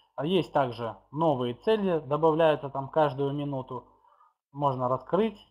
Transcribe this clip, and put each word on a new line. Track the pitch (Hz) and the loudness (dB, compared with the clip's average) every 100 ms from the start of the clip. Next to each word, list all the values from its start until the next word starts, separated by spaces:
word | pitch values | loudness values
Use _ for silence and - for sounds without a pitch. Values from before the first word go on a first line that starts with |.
| _ - | _ -6
А | 151 | 0
есть | 185 - | 0 0
также | 147 127 113 113 104 _ | 0 0 -2 -8 -10 _
новые | 143 165 127 123 | 0 0 2 -2
цели, | 123 220 220 190 160 | -2 0 0 2 -2
добавляются | 131 147 160 156 160 147 143 | -2 0 2 4 4 2 -2
там | 139 135 | -8 -2
каждую | 156 147 131 139 | 2 2 2 -2
минуту, | 143 143 135 123 123 - _ _ _ _ _ _ | -2 -4 -6 -8 -12 -14 _ _ _ _ _ _
можно | 139 143 127 127 | -2 0 0 0
раскрыть | 131 - 175 220 - _ | -2 -2 0 0 -4 _